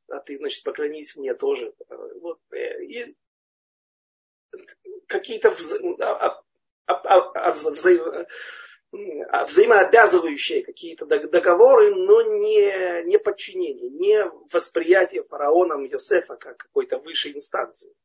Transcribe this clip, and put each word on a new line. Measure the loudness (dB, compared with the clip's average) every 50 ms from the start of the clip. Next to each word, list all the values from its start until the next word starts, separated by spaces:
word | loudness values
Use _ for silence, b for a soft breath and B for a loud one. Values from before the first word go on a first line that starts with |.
| _ -16
а | -16 -14
ты, | -14 -14 -12
значит, | -10 -10 -10 -10 -8 -8
поклянись | -8 -6 -6 -6 -8 -8 -12 -16 -18 -14
мне | -10 -8 -8 -6
тоже». | -4 -4 -4 -4 -4 -6 -12 -14 -18 -20 -20
Э, | -18 -18 -16 -18 -18 -16
вот, | -14 -14 -16 -16 _ _
э, | -12 -10 -10 -10 -10 -12 -14
и | -14 -14 -14 -16 -16 -20 _ _ _ _ _ _ _ _ _ _ _ _ _ _ _ _ _ _ _ _ _ _ _ _ _ _ _ -20 -20 _ _ _ _ _ -20 -20 -18 -10
какие-то | -8 -8 -8 -8 -8 -2 0 0 0
вз-, | 0 -2 -6 -10 -8 -6 -6 -6 -6 -4
а, | -4 -4 -4 -4 -4
а, | -6 -6 -8 _ _ _ _ _ _ _ _ _
а, | -6 -6
а, | -4 0 4 4 4 4 2 -4 -4 -2 -2
а, |
вза-, | -2 -2 -4 -6
вза-, | -4 2 4 4 4 4 2 -2 -8 -10 -10 B B B B B B B B B B B _ _ -18 -14 -14 -12 -12 -12 -8 -4
а, | -4 -4 -4
взаимообязывающие | 0 2 2 4 6 6 4 4 6 6 6 6 6 4 2 0 -2 -6 -6 -6 -4 -4 -6
какие-то | -6 -8 -12 -18 -18 -18 -16 -14 -4
дог-, | -2 -2 -2 0 0
договоры, | 0 2 2 4 6 6 8 8 8 8 6 6 4
но | 2 4 6 6 6
не, | 4 2 0 -2 0 2 2 4 2 2 0 -2 -4 -4 -4 -4 0
не | 0 0 0
подчинение, | 0 -2 -6 -6 -10 -10 -8 -6 -6 -6 -8 -10 -12 -12
не | -8 -2 0 2 2 2 0 -4 -10 -16 _ _
восприятие | -6 -6 -4 -4 -6 -2 2 2 4 4 2 0 -4 -8 -10
фараоном | _ -8 -4 0 2 2 2 2 0 -2 -6 -8
Йосефа | -8 -10 -10 -4 -2 0 -2 -2 -4 -10
как | -20 -20 -20 -20
какой-то | -20 -20 _ -4 -4 -4 -4 -6 -10
высшей | -8 -8 -8 -8 -8 -8
инстанции. | -10 -14 -12 -8 -8 -6 -6 -8 -12 -20 -20 _ _ _